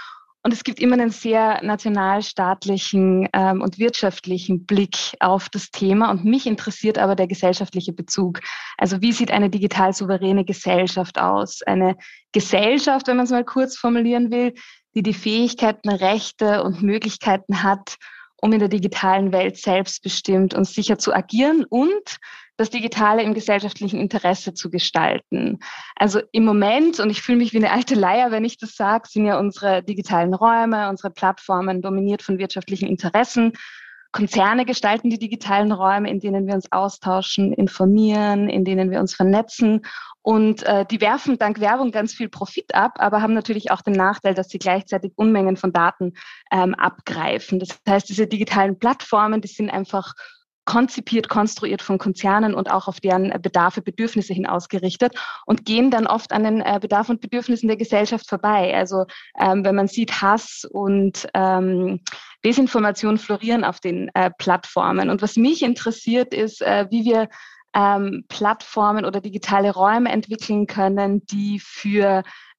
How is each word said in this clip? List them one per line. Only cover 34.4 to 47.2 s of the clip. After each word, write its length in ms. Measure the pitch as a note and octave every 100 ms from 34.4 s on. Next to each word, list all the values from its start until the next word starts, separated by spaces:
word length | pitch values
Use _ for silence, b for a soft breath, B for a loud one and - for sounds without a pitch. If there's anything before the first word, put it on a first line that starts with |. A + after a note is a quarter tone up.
| G3 A#3 A#3+
gestalten 460 | B3 G#3 A3 A#3+
die 80 | A3+
digitalen 520 | G#3+ A3+ G#3 G3+ G#3
Räume, 380 | G3 F#3+ G3+ G#3
in 100 | G3+
denen 280 | G3+ G3 G3
wir 80 | G3
uns 160 | -
austauschen, 840 | F#3+ G3 - F#3+ F#3+ F#3+ - G3
informieren, 960 | - G3 - F#3+ G#3 G#3+ G#3 G#3 G3+ G3+
in 160 | - F#3+
denen 240 | F#3+ F#3
wir 120 | F#3+
uns 120 | F#3+
vernetzen. 680 | - F#3+ G3+ A3+ - A3+ G#3+ G#3+ B B -
Und, 400 | - A3 A3 A3
äh, 200 | - G3+ G3
die 100 | A3
werfen 380 | G#3 C4 - B3
dank 220 | G#3 G#3
Werbung 320 | G#3 B3 C4
ganz 240 | G#3+ A3 -
viel 120 | A3+
Profit 460 | - G3 - -
ab, 200 | - A3+ -
aber 240 | G3+ G#3
haben 140 | A3 A3
natürlich 340 | A3 G#3+ -
auch 140 | G#3
den 100 | -
Nachteil, 400 | G3 F#3 G#3 G3
dass 160 | F#3+ F#3
sie 80 | F#3+
gleichzeitig 540 | F#3+ F#3 G3 G3 F#3+ -
Unmengen 420 | G#3+ G#3+ F#3+ F#3+
von 160 | F#3+
Daten, 400 | F3 E3+ - F3+ B B B _
ähm, 220 | F#3+ F#3
abgreifen. 840 | - F3+ - - D#3+